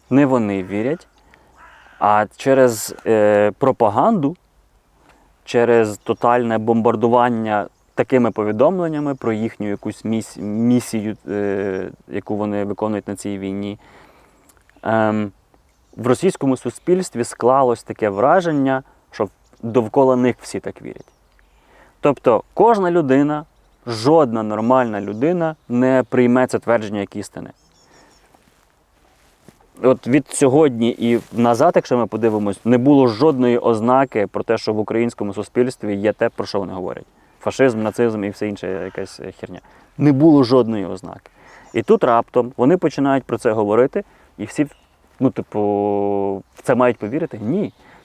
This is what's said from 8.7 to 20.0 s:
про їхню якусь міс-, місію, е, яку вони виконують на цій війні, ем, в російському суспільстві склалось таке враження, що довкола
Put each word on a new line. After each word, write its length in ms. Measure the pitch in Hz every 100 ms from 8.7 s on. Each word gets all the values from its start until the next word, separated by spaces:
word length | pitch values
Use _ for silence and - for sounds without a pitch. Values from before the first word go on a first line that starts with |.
| 190 165 151 147 147
про 180 | 113
їхню 360 | 107 113 - 104
якусь 360 | 101 107 - 107
міс-, 360 | 110 - -
місію, 760 | 104 107 120 123 - 110 104 101 -
е, 600 | 101 101 98 98 95 92 - -
яку 280 | 82 - 104
вони 280 | 104 104
виконують 440 | 101 - 107 104 104
на 80 | 98
цій 220 | 101 98
війні, 420 | 98 98 101 101 _ - - _ _ _ _ _ _ _
ем, 480 | - 113 110 107 104 - _ _ _ _ _ -
в 100 | 117
російському 500 | 127 185 - 135 127
суспільстві 680 | 123 - - 180 180 117
склалось 600 | 117 - 117 135 127 117
таке 260 | - 107 107
враження, 760 | 98 131 185 170 147 135 131 - _ _
що 160 | - 104 _ _ _
довкола 520 | 117 120 110 143